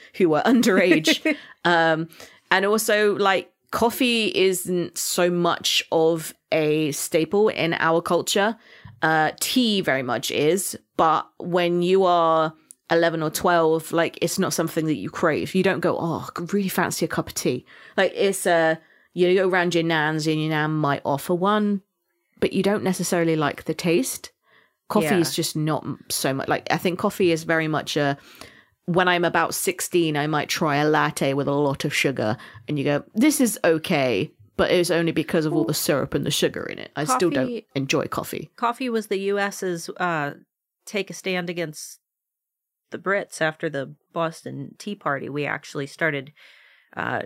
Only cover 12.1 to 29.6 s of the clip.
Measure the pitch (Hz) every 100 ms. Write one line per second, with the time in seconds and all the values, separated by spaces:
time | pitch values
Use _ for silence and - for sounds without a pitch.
12.1 | 175 165 160 160 - _ - - 170 170
13.1 | 165 156 - 180 170 160 160 - 165 160
14.1 | - 165 - 147 160 160 165 156 123 92
15.1 | - 170 120 104 185 185 156 170 - 165
16.1 | 117 - - 170 202 190 - 170 - 165
17.1 | - - - 165 127 - - - - 190
18.1 | - 196 190 190 165 160 160 _ _ _
19.1 | 175 180 190 185 185 175 165 165 160 151
20.1 | 156 156 156 156 156 151 156 143 139 -
21.1 | 143 - 175 196 214 208 196 _ _ _
22.1 | _ _ - - 190 190 208 180 185 175
23.1 | 175 165 156 143 - - 156 180 175 262
24.1 | - - _ _ _ _ _ - 214 156
25.1 | 175 156 - 156 156 156 147 - - -
26.1 | - 143 135 - - - 160 190 175 208
27.1 | - 180 160 165 160 156 147 - 156 143
28.1 | 139 - - - - _ _ - 170 180
29.1 | 175 170 170 160 -